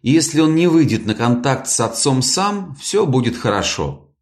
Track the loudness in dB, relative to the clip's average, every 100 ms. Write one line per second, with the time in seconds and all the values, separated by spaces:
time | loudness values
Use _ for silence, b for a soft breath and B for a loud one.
0 | 0 2 2 2 2 4 4 4 4 0
1 | -2 0 0 2 0 -2 -2 -2 -2 -2
2 | 0 0 0 -2 -2 -4 -8 -12 -4 0
3 | 2 0 0 -2 -2 -2 -2 -4 -6 -8
4 | _ _